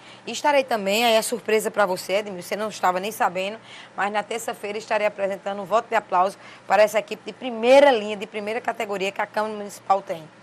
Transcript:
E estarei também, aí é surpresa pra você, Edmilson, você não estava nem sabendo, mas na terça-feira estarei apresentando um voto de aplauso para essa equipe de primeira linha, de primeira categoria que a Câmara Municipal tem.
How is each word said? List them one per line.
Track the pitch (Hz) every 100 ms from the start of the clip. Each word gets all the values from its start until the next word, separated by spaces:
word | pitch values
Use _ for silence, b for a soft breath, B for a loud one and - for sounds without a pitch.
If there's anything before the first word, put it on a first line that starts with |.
| B B -
E |
estarei | 233 294 285
também, | 262 233 196 208
aí | 240 226
é |
surpresa | 220 233 - 220 208
pra | - 202
você, | 185 - 190
Edmilson, | 208 185 175
você | 196
não | 214
estava | 180 185 180
nem | 196
sabendo, | 220 214 180 190 220 B B B -
mas | 196
na | 208
terça-feira | 208 226 - 196 202 208
estarei | 214 220 208
apresentando | 208 196 196 202 202
um | 190
voto | 208 233
de | 220
aplauso | - 185 190 190 B B -
para | 196
essa | 214 214
equipe | 202 214 -
de |
primeira | 202 254 226 233 277 285
linha, | 240 208 208
de | 202
primeira | 214 208 226
categoria | 247 226 220 196 190
que | 196
a | 208
Câmara | - 214 214
Municipal | 202 - - 196
tem. | 190 170 156 -